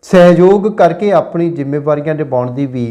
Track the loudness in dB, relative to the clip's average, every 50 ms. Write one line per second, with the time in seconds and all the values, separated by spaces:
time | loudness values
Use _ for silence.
0 | _ 2 4 6 6 6 6 6 4 4 4 2 0 -4 -2 0 0 0 0 -2
1 | -4 0 0 0 0 -2 -6 -4 -4 -4 -4 -6 -6 -6 -6 -4 -2 -2 -4 -2
2 | -2 -6 -4 -6 -6 -4 -4 -4 -4 -4 -6 -6 -6 -6 -6 -8 -8 -8